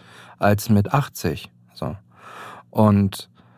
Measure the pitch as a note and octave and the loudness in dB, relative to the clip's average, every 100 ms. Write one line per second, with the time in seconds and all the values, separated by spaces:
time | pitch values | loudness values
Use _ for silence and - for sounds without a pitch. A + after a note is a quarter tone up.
0 | - - - - G2+ G#2 - G#2 G2+ C#3 | -20 -20 -20 -2 0 0 2 2 2 -2
1 | C#3 - F2 D2 - _ _ - D2 - | -2 -6 -6 -6 -12 _ _ -12 -10 -10
2 | _ _ - - - - - - G#2+ G2+ | _ _ -20 -20 -20 -20 -8 2 4 4
3 | G2 - - _ _ | 2 -4 -14 _ _